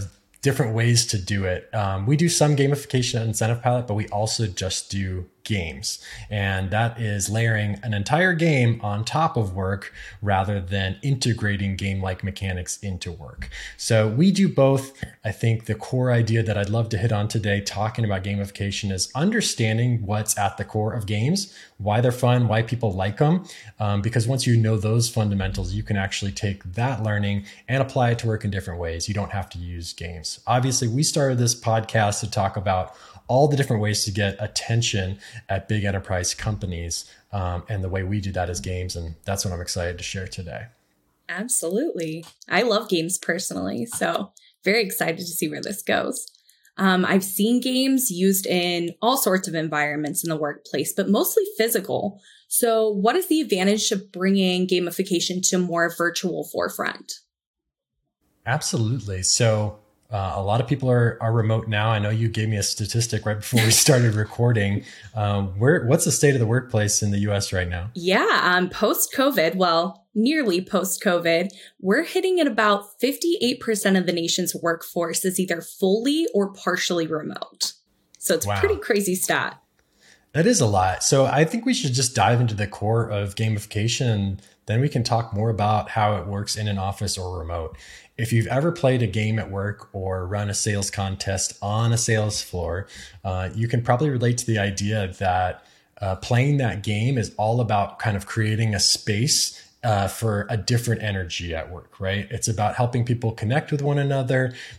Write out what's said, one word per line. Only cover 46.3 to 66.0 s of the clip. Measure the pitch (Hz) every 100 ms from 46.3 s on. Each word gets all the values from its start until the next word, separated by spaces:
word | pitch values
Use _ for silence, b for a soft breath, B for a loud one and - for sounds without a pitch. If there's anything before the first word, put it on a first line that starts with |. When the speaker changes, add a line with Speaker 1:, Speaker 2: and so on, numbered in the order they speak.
| B B B B -
Speaker 2:
Um, | 190 185
I've | 185 190
seen | 190 - 208 247
games | 254 254 269 269 -
used | 175 190 190 190
in | 180 175 175 170 -
all | 220 185
sorts | - 185 185
of |
environments | 160 156 151 147 151 147 -
in | 170
the | 156
workplace, | 147 151 - 143 156
but | - 190
mostly | 208 349 - 392 -
physical. | 226 - - 127 202 - B B _
So | - 233 226 214
what | 202 208 320
is | 370
the | 320
advantage | 226 185 190 214 -
of | 196 -
bringing | 180 190 196 185 180 180
gamification | 180 175 170 190 170 170 185 185
to | 185
a |
more | 180 170 170 170
virtual | 170 170 180 160
forefront? | - - 87 - - - - - _ _ _ _ _ _ _ _ _ _ _ _
Speaker 1:
Absolutely. | 113 147 - 151 110 127 101 92
So, | 92 - 117 107 104 - _ _ _
uh, | 104 95 98
a |
lot | 98 113
of | 123
people | 139 127
are, | 123 117 -
are | 113
remote | 113 107 110 110
now. | 104 110
I | 107
know | 104
you | 110 113
gave | 107 110
me | 107
a |
statistic | 98 - 101 117 117 107 107
right | 107
before | - 120
we | 110
started | 110 - 127 120
<laughs> |
recording. | 107 107 - 120 113 101 101 B B 101 107
Um, | 104 101 98 95
where, | 123 170 120
what's | 165